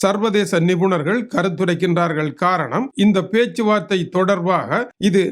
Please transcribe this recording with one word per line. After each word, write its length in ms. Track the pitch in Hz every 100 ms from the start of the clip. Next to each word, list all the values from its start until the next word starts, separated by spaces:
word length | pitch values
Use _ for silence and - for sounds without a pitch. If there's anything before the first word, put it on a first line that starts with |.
| 196
சர்வதேச 540 | 202 220 208 190 180 170
நிபுணர்கள் 520 | 180 190 180 147 233 240 285
கருத்துரைக்கின்றார்கள். 960 | 196 160 180 170 180 170 170 156 151 139
காரணம், 440 | 180 180 139 165 269 -
இந்த 160 | 202 190 170
பேச்சுவார்த்தை 640 | 220 240 170 214 214 208 196 170 185
தொடர்பாக 680 | 185 196 175 175 117 175 247 - 202
இது 140 | 185 175